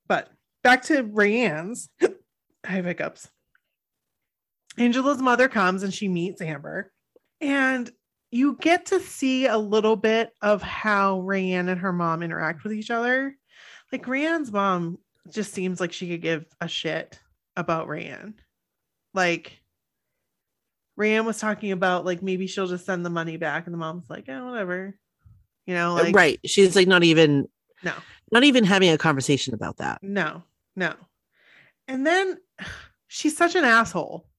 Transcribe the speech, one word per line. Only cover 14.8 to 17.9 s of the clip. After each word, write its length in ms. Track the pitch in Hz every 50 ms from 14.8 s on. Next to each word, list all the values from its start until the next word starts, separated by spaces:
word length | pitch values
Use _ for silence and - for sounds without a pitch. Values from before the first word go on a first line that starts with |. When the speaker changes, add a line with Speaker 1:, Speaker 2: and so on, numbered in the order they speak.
| 170 165 180 - _ _ _ _ _ 175
Speaker 1:
just 240 | - 214 202 208 -
seems 260 | 202 185 185 185 175
like 120 | 185 170 -
she 160 | - 185 175
could 120 | 175 165 170
give 220 | 160 165 156 160 _ _ _
a 60 | 170
shit 520 | 165 - - - 165 156 160 - - - - _ _ _ _ _ _ _
about 320 | 185 165 175 165 165 -
Rayanne. 460 | -